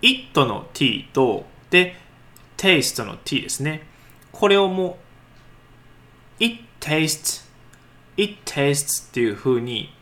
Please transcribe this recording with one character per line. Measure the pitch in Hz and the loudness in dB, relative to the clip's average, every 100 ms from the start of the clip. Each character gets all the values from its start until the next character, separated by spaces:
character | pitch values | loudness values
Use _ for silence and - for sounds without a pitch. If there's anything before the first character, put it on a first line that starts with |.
It | 240 262 - - | 2 0 -2 0
の | 127 101 - | 0 -2 -10
T | - 139 107 - | -2 0 0 -4
と、 | - 127 95 - - - | 0 2 0 -8 -20 2
で、 | 180 180 - - - - - - - | 4 4 -2 -20 -20 -20 -20 -18 -2
Taste | 190 170 120 - | 2 4 2 -4
の | 107 87 | -10 -10
T | - 143 | -6 -6
で | - | -4
す | - | -6
ね。 | 143 151 - - - - - | -6 -6 -14 -20 -20 -20 -20
こ | - 202 | 0 4
れ | 196 | 4
を | 190 | 4
も | 185 180 - - - - - - - - - - - - - - - | 0 -4 -6 -20 -20 -20 -20 -20 -20 -20 -20 -20 -20 -20 -20 -20 -2
う、 | |
It | 233 233 - - | -2 -2 -18 -14
tastes、 | - 156 156 - - - - - - - _ - - - | -2 0 0 -2 -6 -8 -14 -20 -20 -20 _ -20 -10 -2
It | 208 208 | -2 -2
tastes | - - 143 143 - - - | -10 -2 0 0 -2 -6 -6
っ | |
て | 127 | -2
い | 117 | -2
う | 101 | 0
風 | 135 123 | 0 0
に | 120 113 - - | -2 -8 -10 -16